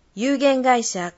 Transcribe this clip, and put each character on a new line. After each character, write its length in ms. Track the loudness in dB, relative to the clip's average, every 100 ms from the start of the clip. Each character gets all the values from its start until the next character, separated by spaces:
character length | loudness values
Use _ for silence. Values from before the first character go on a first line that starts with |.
| _ -6
有 220 | -2 2
限 220 | 2 2
会 220 | 2 2
社 320 | 0 -6 -8